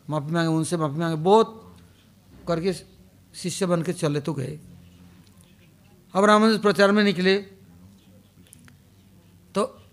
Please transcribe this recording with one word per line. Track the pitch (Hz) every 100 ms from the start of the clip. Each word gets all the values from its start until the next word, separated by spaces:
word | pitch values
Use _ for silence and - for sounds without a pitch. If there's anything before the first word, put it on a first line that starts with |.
| -
माफ़ी | 151 143
मांगे, | 170 165
उनसे | 160 147 170
माफ़ी | 156 143
मांगे, | 170 160
बहुत | 165 214 220 - - - - _ _ _ _ - -
करके | 165 190 165 - - - _ _ -
शिष्य | 180 - 185
बन | 170
के | 160
चले | 175 156 147
तो | 147
गए। | 143 131 151 - - - - - - - - - _ _ _ _ _ _ 180
अब | 208
रामानुज | 214 220 214
प्रचार | 208 180 196
में | 208
निकले | 202 170 185 196 196 - - - - - _ - _ _ - - - - _ _ _ _ _ - _ 196
तो | 214 - -